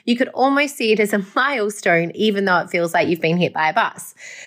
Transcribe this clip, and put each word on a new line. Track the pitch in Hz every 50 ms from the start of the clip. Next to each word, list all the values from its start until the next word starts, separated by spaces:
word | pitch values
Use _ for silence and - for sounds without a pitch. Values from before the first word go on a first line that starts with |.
| -
you | 233 240
could | 240 262
almost | - - - 254 269 277 277 294 285 -
see | - 247 220
it | 214 202
as | 214 202
a | 214 208 190 -
<laughs> | -
milestone, | 277 262 277 285 240 208 208 202 - - 196 170 165 170 165 -
even | - 214 220 196 202 196
though | 190 180 170
it | 160 -
feels | - 175 170 170 170
like | 175 156
you've | 151 175 170
been | - 160 170
hit | 175 170 131
by | - 156 156 156
a | 156
bus. | 226 208 156 - - - - - - - - - - -